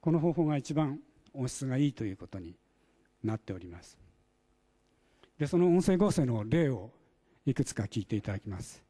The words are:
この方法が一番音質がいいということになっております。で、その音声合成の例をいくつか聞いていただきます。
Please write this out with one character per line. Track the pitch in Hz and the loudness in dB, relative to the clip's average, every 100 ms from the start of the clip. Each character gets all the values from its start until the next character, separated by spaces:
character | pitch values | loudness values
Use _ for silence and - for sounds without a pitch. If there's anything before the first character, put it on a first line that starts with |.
こ | - | 2
の | 160 | 2
方 | 165 | 2
法 | 165 156 | 2 0
が | 147 | 0
一 | - | -2
番 | 151 151 143 - _ _ | 0 0 -2 -12 _ _
音 | - 123 | -6 -6
質 | - 135 | -4 -4
が | 127 | 2
い | 147 | 0
い | |
と | - | 0
い | 110 | -8
う | 95 | -8
こ | - | -12
と | 98 | -12
に | 85 87 _ _ _ _ _ _ | -12 -16 _ _ _ _ _ _
な | 107 110 | -4 -4
っ | |
て | - | -6
お | 92 | -12
り | 90 | -12
ま | 87 | -18
す。 | - - - _ _ _ _ _ _ _ _ _ _ _ _ _ | -20 -20 -20 _ _ _ _ _ _ _ _ _ _ _ _ _
で、 | 143 | 0
そ | 175 | 4
の | 175 | 6
音 | 170 | 6
声 | 185 185 | 6 4
合 | 202 | 4
成 | 175 | 4
の | 135 113 | 2 0
例 | 107 156 151 | 0 2 2
を | 120 101 _ _ _ _ _ - | 0 -8 _ _ _ _ _ -4
い | |
く | 127 | 0
つ | 139 | -2
か | - | -2
聞 | 104 - | -4 -4
い | |
て | 98 107 | -4 -4
い | |
た | - | -4
だ | 101 | -8
き | - | -8
ま | 95 | -10
す。 | 117 - | -10 -16